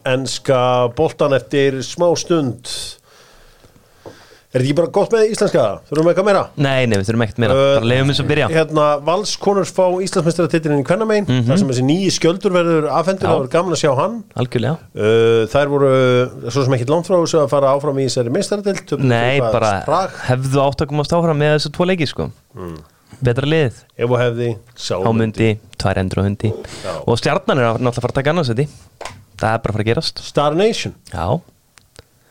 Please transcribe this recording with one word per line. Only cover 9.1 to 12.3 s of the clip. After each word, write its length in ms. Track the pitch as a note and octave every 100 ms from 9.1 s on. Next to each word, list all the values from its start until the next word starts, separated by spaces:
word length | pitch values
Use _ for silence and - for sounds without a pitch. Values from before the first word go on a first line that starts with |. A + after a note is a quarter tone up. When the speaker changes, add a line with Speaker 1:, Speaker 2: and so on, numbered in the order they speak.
| F3+ G#3 - F#3+ G3+ F3+
Speaker 1:
fá 140 | - F#3 F3+
Íslandsmeistaratitilinn 800 | F#3+ F#3+ E3 E3+ E3 E3 D#3 C#3+
í 40 | C3
kvennamegin, 400 | F#3+ A3 G#3 F3+
Speaker 2:
Mhm. 160 | B2+ A#2
Speaker 1:
þar 140 | F3
sem 80 | F#3+
þessi 140 | B2 C3
nýi 220 | E3+ F#3+
skjöldur 400 | - D#3+